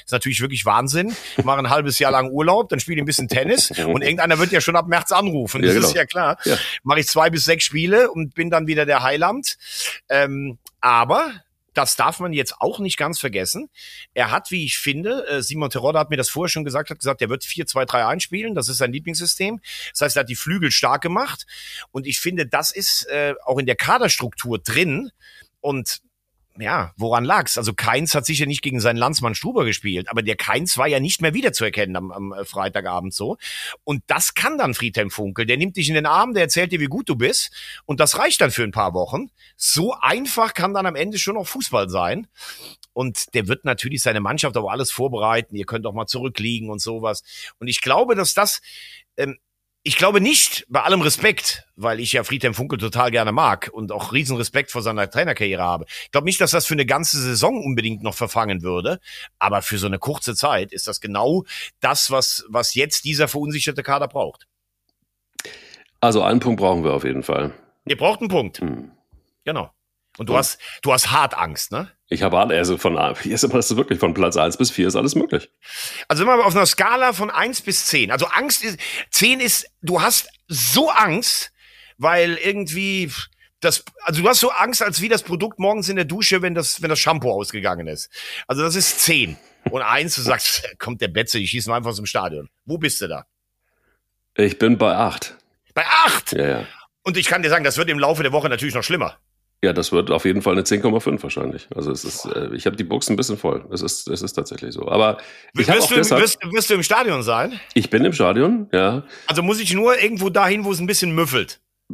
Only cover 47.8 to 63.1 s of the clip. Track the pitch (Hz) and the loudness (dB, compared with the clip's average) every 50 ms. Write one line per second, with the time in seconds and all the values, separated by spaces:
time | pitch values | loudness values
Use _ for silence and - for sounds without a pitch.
47.8 | - 127 135 - 240 247 233 196 185 - - 196 208 202 - - - - - - | 0 2 4 4 4 4 2 2 2 2 2 2 2 2 0 -6 -10 -16 -20 -20
48.8 | - - - - _ _ _ - 139 139 131 - _ _ _ _ _ _ _ _ | -20 -20 -20 -20 _ _ _ -4 -4 -4 -4 -14 _ _ _ _ _ _ _ _
49.8 | _ 151 - - 170 196 208 202 190 262 311 - - - - - - _ 120 139 | _ -2 0 4 4 4 4 4 4 4 4 4 2 2 0 -6 -8 _ -2 0
50.8 | 110 160 190 185 156 151 143 - 185 214 208 - - - - - - _ _ - | 2 4 2 4 4 2 2 4 2 2 2 2 -2 -4 -4 -6 -12 _ _ -4
51.8 | 101 117 113 110 120 113 - 127 110 - 139 131 - 123 107 - 127 - 143 107 | -2 -2 -2 -2 -2 0 0 0 0 0 -4 0 0 0 0 -2 -4 -4 -4 -4
52.8 | 113 110 - 120 123 123 117 117 110 110 107 139 160 120 98 92 - - - 113 | -4 -4 0 0 0 2 2 2 2 2 2 4 4 4 2 2 -2 -10 -10 -10
53.8 | 110 98 104 101 101 101 113 139 151 127 131 117 117 - - 143 139 - - 123 | -8 -8 -8 -8 -6 -2 -2 -2 0 0 -2 -2 -4 -2 -2 -2 -2 -2 -6 -4
54.8 | 104 113 110 107 98 95 - 135 170 165 131 - 110 98 95 87 90 87 87 82 | -4 -2 0 0 -2 0 0 -2 0 0 -2 -2 -2 -2 0 0 0 0 0 -2
55.8 | 80 - - - - - - 143 147 180 190 - 190 143 151 170 143 - 165 147 | -4 -10 -14 -16 -16 -2 -2 0 0 0 2 2 2 2 2 0 0 0 0 0
56.8 | 135 117 135 147 165 - - 147 127 127 123 107 139 190 269 233 147 135 131 117 | 2 2 2 0 0 -2 -2 -2 -2 -2 0 2 2 2 0 0 -2 -2 0 0
57.8 | 110 113 110 101 107 110 98 - 120 104 - 117 113 104 98 90 82 92 90 90 | 0 0 -2 -4 -6 -6 -4 -4 -6 -2 0 -2 0 0 -2 -2 -2 -2 -2 -2
58.8 | 90 127 175 180 _ - - - - - _ _ - 101 101 98 - - 107 98 | -2 -2 -4 -4 _ -18 -18 -18 -18 -20 _ _ 0 2 2 0 0 -2 -4 -2
59.8 | 92 101 98 92 - 135 151 135 - 120 113 - - 147 131 95 98 101 - 95 | -2 -2 -2 -2 -4 -4 -4 -4 -6 -4 -4 0 0 2 2 0 0 -2 -8 -10
60.8 | - 110 101 - - 107 101 101 113 135 165 185 - - - - - - _ _ | -8 -8 -8 -8 -8 -4 -2 0 0 2 2 0 -2 -4 -12 -12 -12 -14 _ _
61.8 | - 127 139 135 - - 135 131 127 - - - - 101 107 120 117 - - 123 | 0 0 2 2 0 2 2 0 0 0 -4 -6 -8 -4 -2 -2 -2 0 0 0
62.8 | 143 151 - - - 147 | 0 0 -2 -4 -2 -2